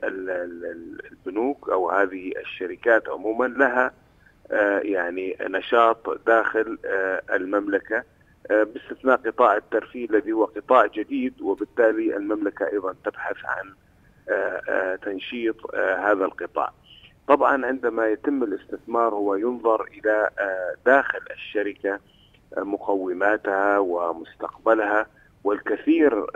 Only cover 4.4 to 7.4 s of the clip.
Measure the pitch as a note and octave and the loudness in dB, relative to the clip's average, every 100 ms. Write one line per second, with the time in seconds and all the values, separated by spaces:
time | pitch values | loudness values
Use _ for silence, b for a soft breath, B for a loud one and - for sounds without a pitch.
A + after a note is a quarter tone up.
4.4 | - G#2+ G2+ G2 G#2 F#2+ F2 F#2 F#2+ - | -4 0 2 2 0 -2 -2 -4 -6 -6
5.4 | G2+ F#2+ - A#2 A#2 A2+ - D#2 - A2+ | -4 -4 2 4 4 2 -4 -2 4 4
6.4 | G#2+ A2 A2 G#2+ - G2 F#2+ F#2 - G2+ | 4 0 -2 -4 -4 -2 -2 -4 -2 -4